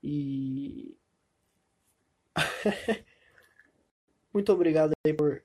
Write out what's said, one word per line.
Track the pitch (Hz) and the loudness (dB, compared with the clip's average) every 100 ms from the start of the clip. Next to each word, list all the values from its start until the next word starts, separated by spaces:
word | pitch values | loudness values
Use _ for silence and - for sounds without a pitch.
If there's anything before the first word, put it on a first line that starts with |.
E | - 147 139 135 135 135 139 - - - _ _ _ _ _ _ _ _ _ _ _ _ _ - | -6 -6 -4 -4 -4 -6 -8 -12 -16 -20 _ _ _ _ _ _ _ _ _ _ _ _ _ -4
<laughs> | - - 208 - - 214 - _ _ _ _ _ _ _ _ _ _ _ _ | -4 -2 -2 -2 -2 -4 -4 _ _ _ _ _ _ _ _ _ _ _ _
muito | 202 202 | -2 2
obrigado | 190 170 156 156 156 156 | 4 4 4 2 2 0
aí | |
por | 156 151 135 | 2 0 0